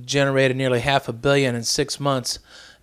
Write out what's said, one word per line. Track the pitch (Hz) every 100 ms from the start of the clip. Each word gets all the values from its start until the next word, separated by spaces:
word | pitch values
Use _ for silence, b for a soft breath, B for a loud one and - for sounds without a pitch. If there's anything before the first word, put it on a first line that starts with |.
| 123
generated | 139 139 135 135 127
nearly | 135 123
half | 127 139 -
a |
billion | 117 135 139 135 120
in |
six | 113 - 139 -
months | 143 135 117 - B B B B